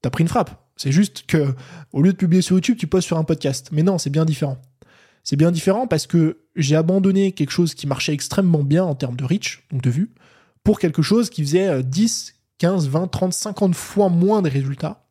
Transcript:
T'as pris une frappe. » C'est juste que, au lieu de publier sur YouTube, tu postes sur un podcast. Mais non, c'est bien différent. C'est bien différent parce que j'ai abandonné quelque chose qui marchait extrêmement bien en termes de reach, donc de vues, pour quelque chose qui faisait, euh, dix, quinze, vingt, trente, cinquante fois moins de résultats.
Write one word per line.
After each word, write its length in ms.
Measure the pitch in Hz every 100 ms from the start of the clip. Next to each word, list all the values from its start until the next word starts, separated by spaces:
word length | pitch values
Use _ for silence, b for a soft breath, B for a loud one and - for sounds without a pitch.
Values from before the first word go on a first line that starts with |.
T'as 100 | 131
pris 100 | -
une 80 | 165
frappe. » 340 | 240 175 - _ -
C'est 160 | 139
juste 320 | 147 202 - -
que, 260 | 160 143 131 B B B
au 100 | 170
lieu 120 | 180
de 40 | 190
publier 240 | 180 185
sur 140 | - 185
YouTube, 220 | - 233
tu 100 | 156
postes 200 | 190 -
sur 100 | 165
un 80 | 160
podcast. 420 | 156 139 135 -
Mais 100 | 151
non, 140 | 175 185
c'est 120 | 139
bien 140 | 147
différent. 380 | 160 147 139 135 - _ b b b b -
C'est 120 | 143
bien 140 | 165
différent 360 | 170 196 208 254
parce 180 | 156 -
que 340 | 175 160 - _ -
j'ai 180 | 143 156
abandonné 560 | 165 190 196 190 196
quelque 200 | 185 147
chose 240 | - 170 -
qui 120 | 139
marchait 240 | 135 -
extrêmement 500 | 147 - - 185 156
bien 220 | 139 160
en 100 | 185
termes 220 | 139 131 123
de 80 |
reach, 400 | 131 196 - - _
donc 100 | 135
de 80 | 131
vues, 220 | 127 214 _ b b b b -
pour 140 | 208
quelque 220 | 175 151
chose 280 | 151 220 226
qui 140 | -
faisait, 260 | 143 175 190
euh, 120 | 139
dix, 540 | 131 151 226 - - _ _ _
quinze, 320 | 170 190 147
vingt, 180 | 151 185
trente, 260 | - 185
cinquante 400 | - 208 196 196
fois 360 | 170 - 202 196
moins 320 | 170 185 214
de 80 | 170
résultats. 580 | 135 135 135 156 - _